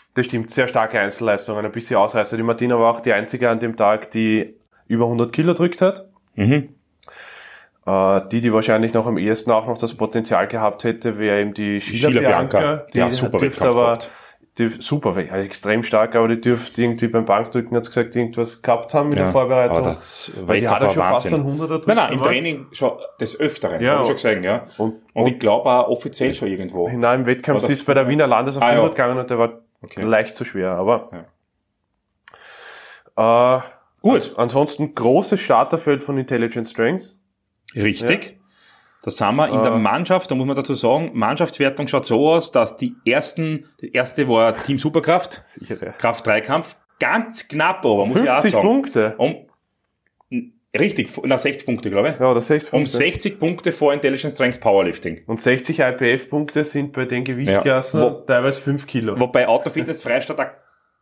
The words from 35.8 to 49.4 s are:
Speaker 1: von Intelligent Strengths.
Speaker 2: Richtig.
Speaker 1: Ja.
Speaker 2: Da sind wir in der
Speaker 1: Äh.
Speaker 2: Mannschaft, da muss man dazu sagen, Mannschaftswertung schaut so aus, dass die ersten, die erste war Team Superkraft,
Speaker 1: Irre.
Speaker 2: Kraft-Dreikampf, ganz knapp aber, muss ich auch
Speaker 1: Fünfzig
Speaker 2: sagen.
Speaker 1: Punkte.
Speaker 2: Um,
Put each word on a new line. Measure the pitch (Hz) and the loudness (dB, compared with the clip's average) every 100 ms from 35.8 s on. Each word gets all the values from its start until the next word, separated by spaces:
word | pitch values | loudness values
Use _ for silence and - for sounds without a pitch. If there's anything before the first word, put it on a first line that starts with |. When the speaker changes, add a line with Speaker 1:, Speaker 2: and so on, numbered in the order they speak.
| 156 139 | 0 -2
Speaker 1:
von | 143 139 | -2 -6
Intelligent | 127 123 117 120 113 | -2 -2 -2 -4 -8
Strengths. | - 117 185 - _ _ _ _ _ - | -2 0 -2 -6 _ _ _ _ _ -12
Speaker 2:
Richtig. | - 104 95 117 196 | -2 -2 0 0 -2
Speaker 1:
Ja. | - - _ _ _ _ _ _ | -4 -20 _ _ _ _ _ _
Speaker 2:
Da | - | -10
sind | - 101 131 | -2 0 2
wir | 156 | 0
in | 110 | 2
der | 117 | 2
Speaker 1:
Äh. | 113 | 2
Speaker 2:
Mannschaft, | 104 127 175 185 - | 0 0 0 -2 0
da | |
muss | 131 135 | -4 -2
man | 139 | -4
dazu | 139 | -4
sagen, | 131 117 139 165 | -2 2 2 0
Mannschaftswertung | 120 110 147 165 - 139 139 139 | -2 -2 0 -2 0 -2 -2 -2
schaut | 139 | -2
so | 135 120 151 | 0 2 4
aus, | 165 165 | 2 2
dass | 127 110 - | 0 0 -2
die | 123 - - | -8 -6 0
ersten, | 131 151 - 160 156 - _ | 0 0 -4 -4 -6 -8 _
die | - | -6
erste | - 127 - 135 | -2 -2 -2 2
war | 113 113 | 4 4
Team | 113 - 135 | 2 -2 -2
Superkraft, | 156 160 151 175 - - - - - | -2 0 2 0 0 -12 -20 -18 -12
Speaker 1:
Irre. | 101 92 - | -10 -12 -4
Speaker 2:
Kraft-Dreikampf, | 117 117 - 107 110 151 - - _ - | -2 0 0 0 0 -2 -4 -14 _ -6
ganz | 123 208 226 - - | -2 -2 -2 -8 -6
knapp | 151 165 226 143 | -2 0 0 2
aber, | 104 | 2
muss | 101 151 | 2 2
ich | 247 | 2
auch | 131 | 4
Speaker 1:
Fünfzig | 208 | 4
Speaker 2:
sagen. | 113 190 | 4 4
Speaker 1:
Punkte. | 269 269 117 110 110 | 2 0 0 0 0
Speaker 2:
Um, | 92 - | -2 -2